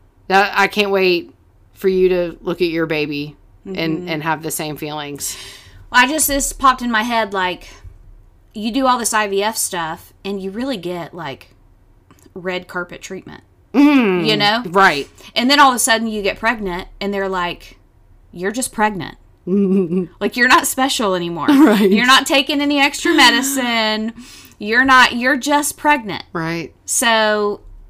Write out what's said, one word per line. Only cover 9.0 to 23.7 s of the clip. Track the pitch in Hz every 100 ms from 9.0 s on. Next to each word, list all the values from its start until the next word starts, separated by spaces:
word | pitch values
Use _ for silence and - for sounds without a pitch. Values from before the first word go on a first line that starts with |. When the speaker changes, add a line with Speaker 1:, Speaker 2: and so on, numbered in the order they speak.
| 220
Speaker 2:
I | 220 208
V | 196
F | 208 226
stuff, | - 180 160 170 - _
and | 196 196
you | 190
really | 202 269 226
get, | 175 180 151
like, | 175 151 131 - _ _ _ _ _ _ _ -
red | 190 175 180 180
carpet | 180 180 -
treatment. | - 190 - - _ _ _
Speaker 1:
Mm, | 262 294 277 220 180 190
Speaker 2:
You | 208
know? | 208 226 196
Speaker 1:
right. | 190 190 147 135 - -
Speaker 2:
And | - 247
then | 285
all | 269
of | 247
a |
sudden | - 226 226
you | 214
get | 190 -
pregnant, | 226 226 196 175 - -
and | 202
they're | 202 196
like, | 185 175 - - - _ _ _ - _
"You're | 175 190
just | 226 247
pregnant." | - 214 190 - - _ _ -
Speaker 1:
<laughs> | 202 196 190 175 185 175 -
Speaker 2:
Like, | 202 247
you're | 247
not | 311 285
special | - 269 - 208
anymore. | 185 170 170 143
Speaker 1:
Right. | 277 294 208 202
Speaker 2:
You're | 214 247
not | 262 269
taking | 285 285 285
any | 285 285
extra | 285 285 349
medicine. | 320 247 240 269 277 240